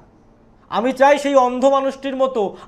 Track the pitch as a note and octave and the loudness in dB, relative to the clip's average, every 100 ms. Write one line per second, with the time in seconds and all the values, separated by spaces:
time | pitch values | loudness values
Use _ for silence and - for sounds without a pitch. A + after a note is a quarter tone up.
0 | _ _ _ _ _ _ - F#3+ B3 B3+ | _ _ _ _ _ _ -8 -4 -4 2
1 | C#4 D4 C#4+ C#4 B3 B3+ C4+ C#4 C4+ C4+ | 2 2 2 2 2 0 2 2 -2 -6
2 | C4+ C4 C4 B3 F#3+ - | -8 -4 -4 -2 -6 -8